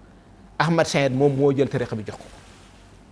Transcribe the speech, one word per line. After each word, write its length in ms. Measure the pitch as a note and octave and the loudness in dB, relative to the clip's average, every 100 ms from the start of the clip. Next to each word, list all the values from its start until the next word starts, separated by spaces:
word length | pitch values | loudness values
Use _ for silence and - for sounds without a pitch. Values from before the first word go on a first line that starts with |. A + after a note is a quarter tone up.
| - - - - - - | -20 -20 -20 -20 -14 -4
Ahmad 280 | D3+ E3 D#3 | 0 2 2
Saïd 260 | D#3+ C#3 | 2 0
moom 200 | B2+ C#3+ C3+ | 2 2 2
moo 160 | C#3+ C3+ | 2 2
jël 120 | B2+ | 0
tariqa 280 | B2+ A#2 A2+ | -2 -6 -8
bi 80 | G#2 | -10
jox 100 | - | -14
ko, 60 | - - - - - - - - - | -16 -20 -20 -20 -20 -20 -20 -20 -20